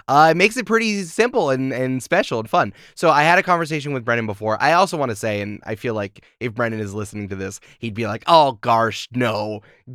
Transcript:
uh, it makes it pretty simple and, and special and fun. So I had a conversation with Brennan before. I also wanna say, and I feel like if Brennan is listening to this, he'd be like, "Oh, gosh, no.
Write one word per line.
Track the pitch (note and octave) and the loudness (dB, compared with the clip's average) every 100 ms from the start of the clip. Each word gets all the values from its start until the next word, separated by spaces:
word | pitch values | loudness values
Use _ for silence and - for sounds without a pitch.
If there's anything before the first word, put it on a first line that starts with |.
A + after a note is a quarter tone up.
| - | 0
uh, | C#3+ D#3+ | 4 6
it | E3 | 6
makes | G3 B3+ | 2 2
it | |
pretty | G3+ G3 A3 G3+ | -2 0 0 -2
simple | E3+ - A#3+ B3 D3 | -4 0 0 2 0
and, | C3 C3 | 0 -2
and | B2 C3 C3 | -2 -2 -4
special | - F3 G#3+ A#2 | -2 -2 0 -4
and | A2+ | 0
fun. | F3 A2 - - | 0 0 -4 -20
So | - E3 | -2 2
I | D3 | 4
had | D#3 F3+ | 6 4
a | |
conversation | F#3 F3 D#3 D3+ C#3+ | 2 0 0 -6 -4
with | C3 | -6
Brennan | A2+ A#2 | -2 -2
before. | A2 G2 G#2+ A2 | -2 -4 -4 0
I | C#3 | 2
also | E3+ F#3 E3+ | 4 2 0
wanna | C3 | -4
say, | G2+ A2+ G#2 | -4 -4 -4
and | G2+ G2+ | -6 -10
I | - | -10
feel | A2 B2 | -8 -4
like | A2 G2+ _ _ - | -4 -6 _ _ -10
if | A#2+ | -8
Brennan | A2 A#2 A2 | -4 -4 -4
is | G2+ | -6
listening | G#2 G2+ G#2+ G2 | -8 -8 -8 -8
to | G2 | -8
this, | F#2+ - _ - | -10 -12 _ -12
he'd | A#2 | -10
be | G2+ G#2+ | -6 -6
like, | A2 - | -4 4
"Oh, | E3 C#3 G#2 | 6 6 0
gosh, | B2 A2+ A2+ - - | 0 2 2 -2 -8
no. | A#2+ A#2+ G#2+ G#2+ G#2 - _ - | -2 -2 -2 -4 -8 -12 _ -20